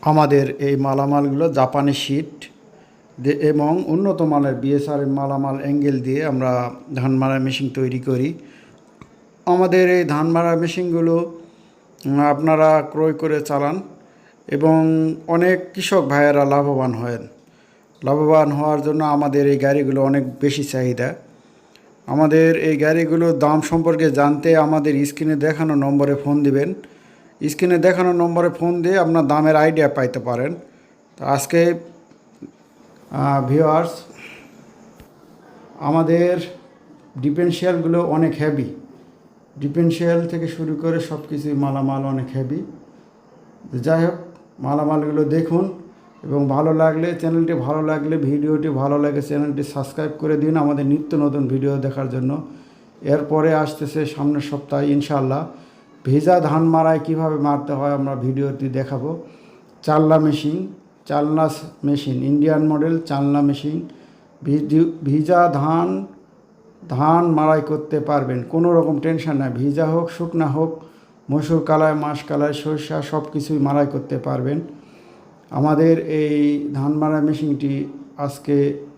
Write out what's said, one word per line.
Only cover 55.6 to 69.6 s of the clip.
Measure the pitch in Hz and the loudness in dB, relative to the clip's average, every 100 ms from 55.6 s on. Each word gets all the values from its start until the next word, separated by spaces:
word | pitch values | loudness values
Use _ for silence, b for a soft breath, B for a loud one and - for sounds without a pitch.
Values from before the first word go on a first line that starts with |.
| B B B - | B B B -10
ভিজা | - 139 156 180 | 0 2 4 4
ধান | 151 151 | 4 2
মারাই | 165 160 160 160 | 4 4 4 2
কীভাবে | 151 160 160 151 | 0 -2 -2 0
মারতে | 143 143 143 | 0 0 -2
হয় | 143 143 | -4 -2
আমরা | 143 139 | -2 -4
ভিডিওটি | 135 123 131 139 135 135 | -4 -4 -2 -4 -4 -4
দেখাবো। | 127 131 135 139 165 - B B B B - | -4 -4 -6 -6 -8 -12 B B B B -12
চালনা | - 156 156 160 | 0 2 4 4
মেশিন, | 156 143 147 165 185 - _ _ - | 4 0 -2 -4 -6 -12 _ _ -6
চালনা | 147 147 156 156 147 - - | -2 0 0 0 -2 -14 -8
মেশিন, | 143 143 143 127 | -2 -2 -2 -4
ইন্ডিয়ান | 135 147 151 156 156 | 0 2 2 2 2
মডেল | 151 156 165 | 0 0 -2
চালনা | 165 139 143 143 | -2 -2 0 2
মেশিন। | 143 139 147 160 170 B B B B _ | 2 0 -4 -6 -8 B B B B _
ভিজু-, | 139 147 147 151 165 - | -2 -2 2 2 2 0
ভিজা | 143 147 156 175 175 | -2 0 4 4 4
ধান, | 139 147 165 175 190 196 - _ _ _ _ - _ - | 2 0 0 0 -4 -8 -16 _ _ _ _ -20 _ -8
ধান | 127 151 170 170 | 0 2 4 4
মারাই | 156 156 156 151 | 2 4 2 0
করতে | 151 151 151 | -6 -4 -4
পারবেন, | 147 147 127 127 | 0 -2 0 -6
কোনো | 117 160 175 | -4 0 2
রকম | 170 151 151 | 4 2 0
টেনশন | 160 160 160 143 | -2 -4 -2 -2
নাই। | 135 | -2
ভিজা | 120 | -2